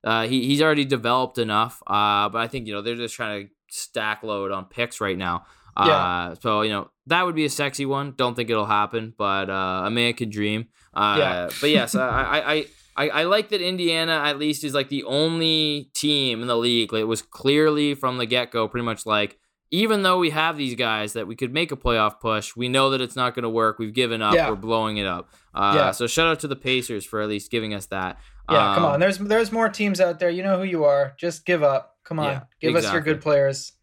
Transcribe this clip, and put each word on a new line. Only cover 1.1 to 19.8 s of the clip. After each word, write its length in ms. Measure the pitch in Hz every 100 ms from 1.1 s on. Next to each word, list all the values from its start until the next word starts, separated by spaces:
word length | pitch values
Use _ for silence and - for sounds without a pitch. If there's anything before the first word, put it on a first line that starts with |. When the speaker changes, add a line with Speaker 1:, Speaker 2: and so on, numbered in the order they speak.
| 127 123 -
Speaker 1:
enough. 440 | 110 107 117 - -
Uh, 420 | 104 104 101 104
but 100 | 113
I 100 | 113
think, 180 | 131 110
you 80 |
know, 80 | 101
they're 140 | 107 117
just 180 | 117
trying 320 | - 113 104 101
to 60 | _ _
stack 520 | - - 120 107 107
load 280 | 110 104 98
on 140 | 95
picks 360 | 95 - 120 -
right 180 | 101 92
now. 260 | 92 87 - _ - -
Uh, 80 | 101
Speaker 2:
Yeah. 480 | 95 90 90 87 85
Speaker 1:
so, 200 | 120 107
you 80 | 107
know, 200 | 101 - _ -
that 180 | 165
would 100 | 180
be 100 | 156
a 60 | 151
sexy 340 | - 143 135 135
one. 280 | 139 143 131
Don't 180 | 123
think 160 | 120 117
it'll 160 | 110 104
happen, 460 | 104 104 117 110 -
but, 320 | 101 98 98
uh, 320 | 95 92 92
a 60 | 95
man 240 | 117 120
can 160 | 117 113
dream. 380 | 104 104 107 117 _ _
Uh, 220 | - 104 101
Speaker 2:
Yeah. 300 | 95 90 87 -
Speaker 1:
but 100 | 147
yes, 240 | 147 117
Speaker 2:
<laughs> 0 |
Speaker 1:
I, 140 | 104 127
I, 440 | 120 127 151 135
I, 120 | 156 - _ _ -
I, 120 | 147
I 120 | 143
like 260 | 170 208 214
that 100 | 208
Indiana 640 | 180 185 170 165 165 160
at 140 | 147 143
least 260 | 151 147
is, 100 | 151
like, 140 | 139 135
the 160 | 139
only 880 | - 139 160 165 165 156 151 147 -
team 460 | - 151 147 131 113
in 60 | 120
the 80 | 120
league 340 | 120 117 107
that 160 | 110 110
was 160 | 110
clearly 720 | - - 135 147 156 151 147
from 240 | 139 131 127
the 80 | 117
get-go 400 | 123 117 117 110
pretty 160 | 123
much 220 | 117 107 110
like, 320 | 107 104 - _ _ _
even 320 | 170